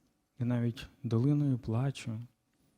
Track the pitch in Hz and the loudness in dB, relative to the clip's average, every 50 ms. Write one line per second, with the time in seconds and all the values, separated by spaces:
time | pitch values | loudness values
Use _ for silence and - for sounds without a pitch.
0 | _ _ _ _ _ _ _ - 120 120 123 120 117 117 117 - - - - _ | _ _ _ _ _ _ _ -4 -2 0 0 2 0 0 -2 -4 -10 -16 -14 _
1 | - 113 117 113 123 143 151 147 147 139 127 117 - 113 110 117 135 139 131 - | -2 0 2 4 4 4 4 4 2 2 0 0 -2 -2 -2 0 0 -2 -4 -6
2 | - 117 110 113 120 - _ _ _ _ _ _ _ _ _ | -8 -8 -8 -8 -10 -12 _ _ _ _ _ _ _ _ _